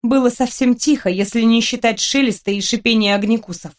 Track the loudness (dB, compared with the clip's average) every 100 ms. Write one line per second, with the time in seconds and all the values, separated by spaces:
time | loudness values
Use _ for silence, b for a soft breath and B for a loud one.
0 | 2 2 2 0 -4 0 0 2 2 0
1 | 0 -2 -2 2 2 2 0 0 -2 -2
2 | -2 0 0 -2 -4 -4 -2 -2 0 0
3 | 2 0 0 -2 -4 -14 -14